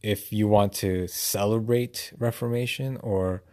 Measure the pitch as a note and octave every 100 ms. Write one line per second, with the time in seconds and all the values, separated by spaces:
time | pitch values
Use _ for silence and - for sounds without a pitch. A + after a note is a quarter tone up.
0 | G#2 G2+ - G#2+ G#2 G#2 G2+ - G2 F#2
1 | F2+ - - G2 G#2 A2+ A2 A#2+ B2 -
2 | - - A#2+ - A#2+ A#2+ B2 - C3+ C3
3 | A2+ G2 F#2 F#2 -